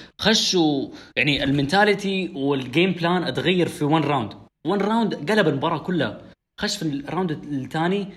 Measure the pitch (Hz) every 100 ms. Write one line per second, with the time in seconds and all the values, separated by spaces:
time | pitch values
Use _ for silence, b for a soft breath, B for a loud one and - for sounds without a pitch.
0 | B - 196 220 - 180 156 139 - B
1 | B - 139 135 139 143 139 196 208 196
2 | 190 190 170 139 139 139 123 160 185 165
3 | 170 180 127 135 156 185 160 - 147 160
4 | 147 135 104 - - _ 156 196 202 226
5 | 208 - 147 220 156 135 160 160 - 175
6 | 113 90 B - _ - 208 - 160 139
7 | - 165 180 143 147 139 123 160 170 202
8 | 196